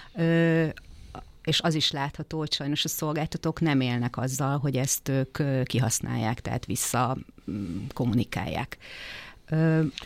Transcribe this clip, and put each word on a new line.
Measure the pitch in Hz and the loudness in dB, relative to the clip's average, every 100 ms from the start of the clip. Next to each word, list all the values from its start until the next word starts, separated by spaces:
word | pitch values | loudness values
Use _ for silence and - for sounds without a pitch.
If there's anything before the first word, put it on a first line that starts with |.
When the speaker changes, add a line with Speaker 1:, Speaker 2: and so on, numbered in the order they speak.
| - 208 | -10 0
Speaker 1:
ö, | 165 165 165 165 156 - - - - - - - | 4 6 6 4 2 -2 -12 -18 -16 -16 -16 -8
és | - 120 | -2 0
az | 170 156 | 2 2
is | - | 0
látható, | 143 143 - 147 160 | 0 -4 -6 -6 -4
hogy | 151 | -4
sajnos | - 143 147 160 | -2 -2 0 -2
a | |
szolgáltatók | - 156 156 156 - 165 156 | -2 -2 0 -2 -2 -2 2
nem | 165 139 | 4 4
élnek | 127 123 120 - | 4 2 0 -2
azzal, | 131 135 139 139 | -2 0 0 0
hogy | 139 131 | 0 0
ezt | 131 - - | 0 -2 0
ők, | 135 127 - | 0 0 0
ö, | 143 131 | 0 0
kihasználják, | 123 - 110 - - 123 110 117 | 0 2 2 0 -2 -2 -2 -2
tehát | - - - | -4 -6 -4
vissza, | 123 - 120 123 131 - - - | -4 0 0 0 -2 -8 -14 -8
mm, | 104 95 87 107 | -6 -4 -6 -6
kommunikálják. | - 127 123 - - 82 80 143 - - - - - - - - | -2 2 2 2 -2 -4 -4 -4 -10 -16 -16 -14 -14 -16 -20 -2
Ö, | 156 160 160 | 2 4 4
Speaker 2:
Az | |
Speaker 3:
Hát | 160 - | 2 -2